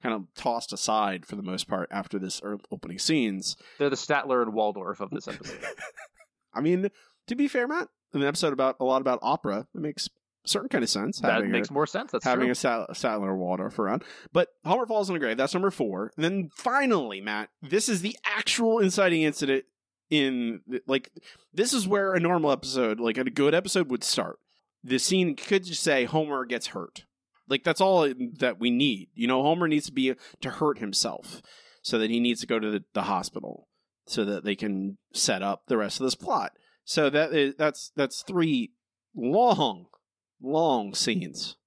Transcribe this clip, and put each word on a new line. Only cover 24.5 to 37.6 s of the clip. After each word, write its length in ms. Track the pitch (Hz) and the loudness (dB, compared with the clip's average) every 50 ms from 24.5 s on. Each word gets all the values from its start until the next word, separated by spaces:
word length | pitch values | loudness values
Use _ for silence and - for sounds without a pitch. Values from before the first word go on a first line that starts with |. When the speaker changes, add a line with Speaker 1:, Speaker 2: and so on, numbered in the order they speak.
| _ _ _ _ _ _ - | _ _ _ _ _ _ -4
Speaker 1:
The 160 | 123 127 127 | 0 0 2
scene 360 | - - 180 190 180 170 143 | 2 4 4 4 4 2 0
could 280 | - - - 202 196 185 | -4 -2 0 0 0 2
just 180 | 180 170 - | 0 -8 -2
say 240 | - 165 147 131 123 | 0 2 2 2 2
Homer 400 | 117 147 156 156 151 143 135 127 | 2 2 0 0 0 -2 -4 -2
gets 220 | 117 123 117 - - | -4 -4 -4 -4 -6
hurt. 380 | - 101 87 - _ - - _ _ _ _ _ _ _ _ - | -8 -10 -10 -10 _ -20 -20 _ _ _ _ _ _ _ _ -2
Like, 140 | 135 139 _ | -2 0 _
that's 180 | 170 156 - | 0 2 4
all 260 | 196 190 190 180 156 143 127 127 127 120 117 - | 4 6 6 6 4 4 2 -2 -6 -6 -2 0
that 200 | 131 127 107 87 | 0 0 0 2
we 100 | 117 123 | 0 2
need. 400 | 120 123 143 143 117 95 92 _ _ | 2 4 2 2 2 -2 -6 _ _
You 120 | - 117 120 | -2 0 2
know, 140 | 131 131 | 2 2
Homer 260 | 135 147 160 180 175 165 | 4 2 2 2 2 2
needs 200 | 151 151 151 - | 2 0 0 -2
to 40 | |
be, 220 | 143 135 131 131 127 - - - - _ | -2 0 0 0 0 -2 -8 -20 -18 _
to 80 | - 131 | -10 -10
hurt 280 | - - 160 151 143 - | -4 0 0 0 0 0
himself 640 | 117 104 98 - - 117 - - - - - - _ - - - - - _ _ | -4 -4 -2 0 -2 -2 -2 -6 -10 -14 -18 -18 _ -20 -20 -20 -20 -20 _ _
so 160 | _ - - 113 | _ -2 0 2
that 100 | 110 110 | 2 2
he 100 | 117 117 | 2 2
needs 220 | 120 120 120 113 | 2 2 0 -2
to 60 | - - | -2 -2
go 120 | 120 113 | -2 0
to 100 | 107 107 | 0 0
the, 140 | 104 98 - _ _ | -2 -2 -4 _ _
the 100 | 104 98 | -4 -2
hospital 640 | 101 101 92 87 - - - - - - - - _ _ _ _ _ _ _ _ | 0 0 -2 -2 -4 -10 -10 -10 -10 -12 -14 -18 _ _ _ _ _ _ _ _
so 180 | - - - 107 | -6 -2 -2 0
that 180 | 101 101 95 - | 0 -2 -4 -2
they 120 | 104 101 | -4 -4
can 420 | 95 - 107 98 95 98 98 98 - _ _ _ | -2 -2 -4 -2 -2 -4 -4 -6 -10 _ _ _
set 280 | - - - 113 92 | -2 0 0 0 0
up 220 | 95 98 101 - _ - | 0 -2 -4 -4 _ -2
the 100 | 131 113 | 0 0
rest 220 | 104 98 - - | 0 -2 -4 -2
of 60 | 131 | -2
this 100 | 131 127 | -2 -2
plot. 360 | - - - 262 170 104 - _ _ _ _ _ _ _ | -2 -4 -2 -2 -2 -2 -4 _ _ _ _ _ _ _
So 240 | - - - 151 139 | -4 0 2 2 4
that 240 | 139 147 156 156 131 | 4 2 2 2 2
is, 220 | 156 143 139 139 | 2 2 2 0
that's, 340 | - | 0